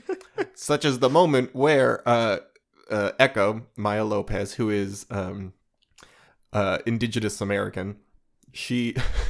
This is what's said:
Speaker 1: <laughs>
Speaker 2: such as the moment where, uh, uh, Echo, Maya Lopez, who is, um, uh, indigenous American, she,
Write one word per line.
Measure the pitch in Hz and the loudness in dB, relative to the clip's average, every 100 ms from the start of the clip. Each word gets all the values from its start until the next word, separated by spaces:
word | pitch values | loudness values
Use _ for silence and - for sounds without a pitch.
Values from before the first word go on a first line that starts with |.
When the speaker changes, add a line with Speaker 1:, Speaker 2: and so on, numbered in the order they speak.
| - 370 - | -8 -10 -10
Speaker 1:
<laughs> | - - - | -8 -8 -8
Speaker 2:
such | - 147 151 | -2 0 2
as | 127 | 2
the | 127 | 4
moment | 151 180 135 123 127 | 4 4 4 0 0
where, | 143 143 123 113 127 | 4 6 4 2 2
uh, | 117 113 92 - _ _ _ - | 2 2 -2 -6 _ _ _ -6
uh, | 107 101 - | -2 -2 2
Echo, | 131 113 101 110 117 - | 2 4 0 0 -10 -4
Maya | 104 107 | -2 0
Lopez, | 107 104 95 101 98 - | -2 -2 -2 -4 -4 -4
who | 110 | -2
is, | 104 98 101 - | 0 -2 -8 -8
um, | 101 92 98 92 - _ _ _ _ - _ _ _ _ | -8 -6 -8 -12 -16 _ _ _ _ -20 _ _ _ _
uh, | 104 98 92 - | -2 0 0 -2
indigenous | 113 117 113 107 - | -2 -2 -2 -4 -4
American, | 98 101 101 98 95 104 _ _ _ _ _ | -2 -2 -2 -6 -10 -10 _ _ _ _ _
she, | - - 123 120 123 - - | -14 -4 -2 -2 0 0 0